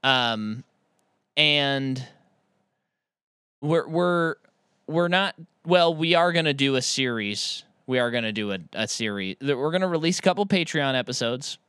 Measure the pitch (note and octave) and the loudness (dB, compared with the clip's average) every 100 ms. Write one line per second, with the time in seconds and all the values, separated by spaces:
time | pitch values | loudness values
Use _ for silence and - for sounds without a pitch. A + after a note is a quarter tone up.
0 | C3+ C3 A#2+ A2+ G#2+ A2 - _ _ _ | 2 2 2 -2 -6 -8 -14 _ _ _
1 | _ _ _ - D3+ D3 C#3 C#3 C3+ C3 | _ _ _ 2 4 4 2 0 -2 -4
2 | C3 _ _ _ _ _ _ _ _ _ | -8 _ _ _ _ _ _ _ _ _
3 | _ _ _ _ _ _ D3 E3 - D#3+ | _ _ _ _ _ _ 0 0 0 0
4 | F3+ F3 E3 - _ _ _ _ - D#3 | 2 2 0 -2 _ _ _ _ -4 0
5 | F3 F3+ G3 - E3 _ D#3+ F3+ E3+ D#3+ | 2 2 0 -6 -20 _ 2 4 4 2
6 | E3 E3+ F3 E3+ D#3 C#3 C#3 C3 - - | 4 4 4 2 0 2 2 2 0 -2
7 | C3 A2+ G#2 G#2 - - - _ - B2+ | -2 -2 -4 -4 -6 -10 -14 _ -4 0
8 | A#2+ A#2+ A2+ G#2+ G#2 F#2+ D#2+ F2+ A2 - | 0 -2 -2 -4 -4 -6 -8 -6 -4 -2
9 | A2 G2+ F#2+ - C#3 C3 D3 F3+ F#3 E3 | -4 -4 -6 -6 -4 -2 -2 -2 -2 0
10 | D#3+ F3+ F#3+ F3+ G3+ G3 D#3+ D#3+ C#3 C3 | 0 0 0 0 0 0 0 0 0 0
11 | B2 C3 A#2 B2+ - - | -4 -4 -4 -4 -8 -14